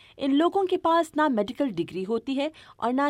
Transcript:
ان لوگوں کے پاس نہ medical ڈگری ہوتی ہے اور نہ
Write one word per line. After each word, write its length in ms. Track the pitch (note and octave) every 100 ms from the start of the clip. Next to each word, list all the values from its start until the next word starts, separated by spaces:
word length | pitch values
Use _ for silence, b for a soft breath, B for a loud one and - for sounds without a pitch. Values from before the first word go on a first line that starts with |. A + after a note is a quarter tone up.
| b b
ان 180 | C4+
لوگوں 300 | C#4 E4+ G4
کے 120 | F#4 F4+
پاس 400 | E4 E4 E4 D4
نہ 120 | D4+
medical 400 | A3 G3+ A#3+ C#4
ڈگری 360 | F3 D#3+ E3+ F#3+
ہوتی 280 | A3+ B3 C4+
ہے 120 | D4+ B B B
اور 160 | A#3
نہ 80 | B3+